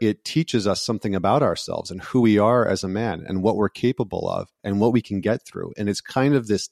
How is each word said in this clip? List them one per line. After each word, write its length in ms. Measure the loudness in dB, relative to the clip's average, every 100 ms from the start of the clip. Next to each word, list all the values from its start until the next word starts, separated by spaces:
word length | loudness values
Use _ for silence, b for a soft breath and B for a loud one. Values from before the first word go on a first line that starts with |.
it 240 | -2 -2
teaches 420 | -2 -2 0 0 0
us 140 | -2
something 340 | -2 -4 -2
about 280 | 0 2 2
ourselves 480 | 2 -2 -6 -8 -8
and 100 | -12
who 220 | -2 2
we 160 | 6 6
are 280 | 6 4 2
as 160 | 0
a 60 | -2
man 360 | -4 -4 -6 -6
and 160 | 0
what 140 | 0 2
we're 120 | -2
capable 580 | 0 -2 0 -4 -4 -4
of 200 | -4 -8 _
and 160 | -4 2
what 120 | 4
we 100 | 2
can 180 | 0 -2
get 240 | -2 -2
through. 280 | -6 -12 -12 -6
And 120 | -4
it's 120 | -4
kind 340 | -4 0 2
of 120 | 2 0
this 220 | -2 -2